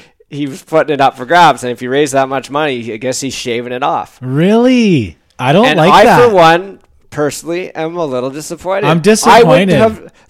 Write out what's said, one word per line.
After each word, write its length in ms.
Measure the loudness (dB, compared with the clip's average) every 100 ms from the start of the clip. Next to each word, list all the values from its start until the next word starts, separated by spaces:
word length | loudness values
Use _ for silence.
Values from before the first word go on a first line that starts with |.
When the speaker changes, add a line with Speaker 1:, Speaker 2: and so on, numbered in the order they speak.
| _ _ _
Speaker 1:
he 180 | -8 -8
was 160 | -10
putting 280 | -4 -2 0 0
it 60 |
up 140 | 0 -2
for 80 | 0
grabs, 380 | 4 4 2
and 80 | -4
if 80 | -8
he 60 | -4
raised 260 | -2 0
that 140 | 0 -2
much 220 | -4 -6
money, 420 | -4 -4 -6 -8
I 40 | -8
guess 240 | -8 -6
he's 140 | -8 -10
shaving 360 | -6 -6 -6
it 100 | -6
off. 340 | -4 -4 -8 -12
Speaker 2:
Really? 1000 | -6 -2 0 2 2 2 2 0 -2 -10 _ -6
I 160 | 0
don't 120 | 2 2
Speaker 1:
And 100 | 2
Speaker 2:
like 140 | 4
Speaker 1:
I, 120 | 6 6
Speaker 2:
that. 240 | 4 4
Speaker 1:
for 40 |
one, 460 | 4 4 4 -2 -16 _ _ _
personally 580 | -6 -6 -6 -8 -8 -8 -8
am 200 | -8 -6
a 80 | -6
little 260 | -4 -6
disappointed. 540 | -8 -14 -10 -6 -4 -2
Speaker 2:
I'm 60 |
Speaker 1:
I 20 | 0
would 80 |
Speaker 2:
disappointed. 720 | 2 2 4 4 4 2 2 2
Speaker 1:
have 360 | 0 -2 -16 _